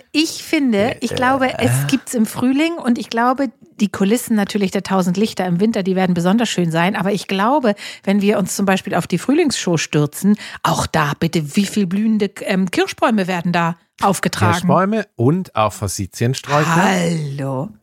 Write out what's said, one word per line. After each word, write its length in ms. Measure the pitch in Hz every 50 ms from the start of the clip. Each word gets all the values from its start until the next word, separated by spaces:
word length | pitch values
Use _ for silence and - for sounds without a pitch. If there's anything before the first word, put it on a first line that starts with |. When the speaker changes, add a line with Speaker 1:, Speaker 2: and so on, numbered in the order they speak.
| - _
Speaker 1:
ich 300 | - 285 320 320 - - -
finde, 520 | - 339 311 285 254 214 196 202 254 - -
ich 120 | - -
Speaker 2:
Äh, 20 | -
Speaker 1:
glaube, 420 | - 254 254 269 262 262 254 - -
es 120 | - -
Speaker 2:
äh. 160 | 123 135 143 143
Speaker 1:
gibt's 260 | 269 240 - - -
im 100 | - 220
Frühling 500 | - - - 247 254 269 277 320 330 339
und 220 | 320 - 240 240 294
ich 120 | - -
glaube, 400 | - 226 240 247 262 254 277 233 - _ - _ _ -
die 80 | 214 185
Kulissen 460 | - - 190 196 233 247 - - 233
natürlich 340 | 214 202 - - 202 202 180
der 120 | - 202
tausend 340 | 185 - 196 190 180 185 175
Lichter 280 | 190 226 220 - - 185
im 140 | 180 175 170
Winter, 220 | 208 226 226 214
die 120 | 180 190 185
werden 180 | 185 185 180 180
besonders 340 | 170 170 185 196 240 233 -
schön 220 | - 180 175 165
sein. 260 | 156 165 170 190 214
Aber 160 | 226 180 196
ich 140 | 208 180 - -
glaube, 460 | 196 190 202 233 277 302 247 220 202 - - - - - -
wenn 160 | 196 196 208
wir 180 | 196 202 220 202
uns 180 | 190 - -
zum 80 | - 202
Beispiel 280 | 196 190 190 - 196 -
auf 120 | 170 -
die 120 | - 190 170
Frühlingsshow 580 | - - 277 330 349 277 - - - 185 170
stürzen, 600 | 151 - - - 151 147 143 - - - 202 208 - - - - -
auch 240 | - 170 160 135 -
da 260 | - - 160 151 143 147 -
bitte, 360 | - 160 - 170 151 143 -
wie 100 | 208 196
viel 200 | 196 - 214 202
blühende, 440 | 170 185 202 220 226 220 208 202 190 - -
ähm, 280 | - - 196 190 190 180
Kirschbäume 560 | - 311 381 381 - - 330 277 226 208 185
werden 260 | 175 185 175 170 180
da 240 | 175 175 170 165 175 - _ _ _ -
aufgetragen? 520 | - 202 185 - - 175 - - 190 175
Speaker 2:
Kirschbäume 540 | 170 180 180 180 160 170 190 196 220 220 202 - _
und 400 | - 117 131 165 185 180 - -
auch 160 | - 110 104
Forsythiensträucher. 1040 | - - 107 92 - - 98 - - - 123 120 131 - - - 143 147 156 160 165
Speaker 1:
Hallo. 840 | 170 185 196 190 180 170 170 170 160 151 139 139 143 135 135 135 131
Speaker 2:
Und 160 | 156 214 - -